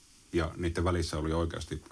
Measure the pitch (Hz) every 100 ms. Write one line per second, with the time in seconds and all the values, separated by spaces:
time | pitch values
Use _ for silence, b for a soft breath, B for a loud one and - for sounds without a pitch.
0 | - - - 87 80 80 87 87 87 90
1 | 82 78 78 80 82 - - 76 -